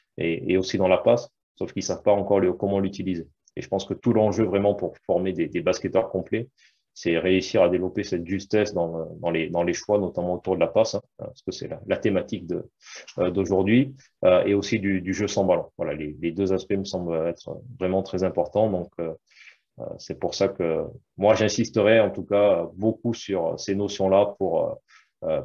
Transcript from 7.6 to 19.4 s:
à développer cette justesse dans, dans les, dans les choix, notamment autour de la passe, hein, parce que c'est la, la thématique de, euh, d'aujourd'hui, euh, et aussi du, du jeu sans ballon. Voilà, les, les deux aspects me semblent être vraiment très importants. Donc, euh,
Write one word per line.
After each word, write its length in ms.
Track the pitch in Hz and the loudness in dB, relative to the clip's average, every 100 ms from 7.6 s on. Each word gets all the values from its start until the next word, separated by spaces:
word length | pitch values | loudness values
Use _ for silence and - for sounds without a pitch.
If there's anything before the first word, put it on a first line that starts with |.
à 60 | 87 | 4
développer 340 | 87 92 101 | 2 -2 -4
cette 240 | 101 90 85 | -4 -4 -4
justesse 480 | 95 - 107 104 | -6 0 0 0
dans, 320 | 92 85 82 80 82 | 0 -4 -4 -8 -6
dans 100 | 85 | -4
les, 180 | 82 80 | -2 -2
dans 140 | 85 | -2
les 100 | 85 | -2
choix, 260 | 85 - 104 | -2 0 0
notamment 360 | 92 - 87 | 0 -4 -4
autour 220 | 90 - 90 | -4 -2 0
de 40 | |
la 60 | 82 | 2
passe, 300 | - 113 98 | 2 2 -2
hein, 40 | - - | -8 -14
parce 260 | - - | -16 -12
que 100 | - | -12
c'est 160 | - 85 | -10 -10
la, 120 | 82 - | -10 -4
la 100 | 95 | -2
thématique 480 | 110 95 - 101 85 | 0 0 -2 -6 -6
de, 200 | 85 85 _ - - - - | -8 -8 _ -20 -20 -12 -2
euh, 120 | 90 | -2
d'aujourd'hui, 640 | 90 90 92 95 117 135 - _ _ | 0 2 2 4 4 2 -4 _ _
euh, 180 | 92 90 | 4 4
et 120 | 101 | 4
aussi 260 | 101 98 110 | 0 0 -2
du, 200 | 98 95 | 0 -2
du 140 | 87 | -2
jeu 140 | 95 101 | -2 -2
sans 160 | - | 0
ballon. 220 | 95 87 - - | 2 2 -2 -8
Voilà, 180 | 80 | -6
les, 220 | 73 76 71 | -6 -8 -6
les 120 | 82 | -4
deux 200 | 82 95 | -2 0
aspects 220 | 92 - | 0 -2
me 80 | 98 | -4
semblent 320 | 98 92 87 82 82 | -4 -6 -4 -2 -2
être 280 | 85 - - 123 - | -6 -10 -14 -14 -6
vraiment 240 | 92 92 | -2 0
très 220 | 95 - | -2 -2
importants. 440 | 92 - 82 101 110 | -2 0 -2 0 0
Donc, 220 | 92 85 - | 0 -6 -8
euh, 140 | 82 80 _ _ | -8 -8 _ _